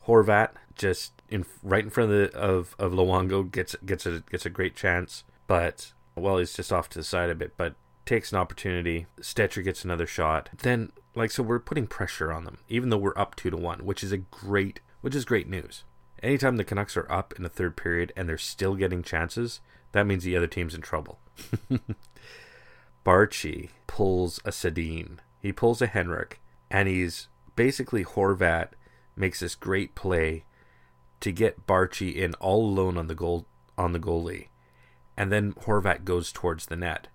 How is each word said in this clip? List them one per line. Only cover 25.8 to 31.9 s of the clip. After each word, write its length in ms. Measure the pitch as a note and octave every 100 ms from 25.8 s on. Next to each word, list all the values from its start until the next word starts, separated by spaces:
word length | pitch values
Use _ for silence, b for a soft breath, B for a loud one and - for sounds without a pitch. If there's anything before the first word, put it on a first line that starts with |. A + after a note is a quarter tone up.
a 40 | A#2+
Henrik, 540 | G#2 F2 E2+ E2 - b b _
and 180 | G2 G2
he's 400 | F#2 F2+ - - - -
basically, 500 | - B2+ C3+ B2+ A2+
Horvat 680 | E2+ - G2 F#2+ F2+ E2 E2 - b b b -
makes 240 | F#2+ -
this 140 | F2
great 400 | - - F#2+ G2
play 500 | - F#2+ F2+ D#2+ D#2+ - b b b b b - _
to 100 | -
get 360 | F2 A2 - -
Barchi 480 | F#2 F#2